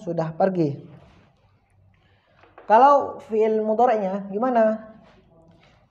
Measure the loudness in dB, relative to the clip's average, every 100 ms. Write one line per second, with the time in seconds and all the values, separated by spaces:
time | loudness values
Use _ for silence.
0 | -8 -6 -6 -2 -2 0 -4 -4 -14 -20
1 | -20 _ _ _ _ _ _ _ _ _
2 | _ _ _ _ _ -12 2 6 6 4
3 | 0 -10 -6 -2 0 0 -2 0 2 0
4 | -4 -6 -8 -6 -2 0 0 -2 -10 -20
5 | _ _ _ _ _ _ _ _ _